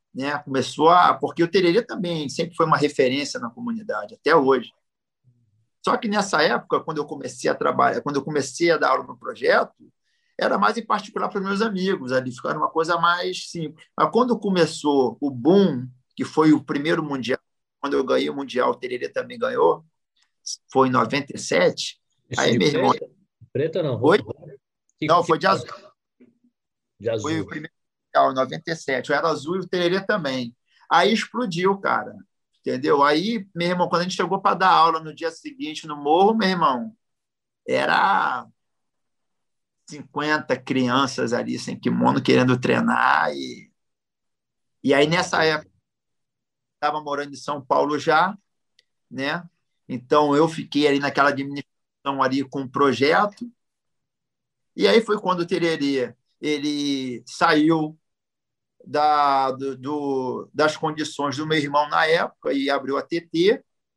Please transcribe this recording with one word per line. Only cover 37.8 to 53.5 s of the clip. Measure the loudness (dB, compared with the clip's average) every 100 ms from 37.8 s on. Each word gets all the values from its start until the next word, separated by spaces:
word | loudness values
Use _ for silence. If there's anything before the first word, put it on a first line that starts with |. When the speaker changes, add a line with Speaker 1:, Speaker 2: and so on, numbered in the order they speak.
| 2 2 2 2 0 -4 -10 _ _ _ _ _ _ _ _ _ _ _ _ _ -20
Speaker 1:
cinquenta | -18 -12 -6 0 0 0 -4
crianças | -2 0 2 2 0 -2 -2
ali | -2 -4 -8
sem | -8 -6
kimono | -2 0 2 2
querendo | 4 4 4 2
treinar. | 2 0 2 2 4 2 0
E, | -4 -10 -12 -18 _ _ _ _ _ _ _ _ _ _ _
e | 2
aí, | 4 4
nessa | 2 0 0
época, | 0 0 -6 _ _ _ _ _ _ _ _ _ _ -6
tava | -4 -4
morando | -6 -6 -8
em | -10
São | -8 -8
Paulo | -2 0 2 0
já, | 2 2 2 -2 _ _ _ _ _ _ _
né? | -6 -4 -4 -8 _ _ _ -12
Então, | -10 2 2 4 4
eu | 2
fiquei | 0 -4 0 2
ali | 2
naquela | 0 2 2
administração | 0 -6 -10 -14 _ _ _ -6 -2
ali | 0 0
com | -4 -8
o | -6
projeto. | 2 2 4 2 2 0 -4 -16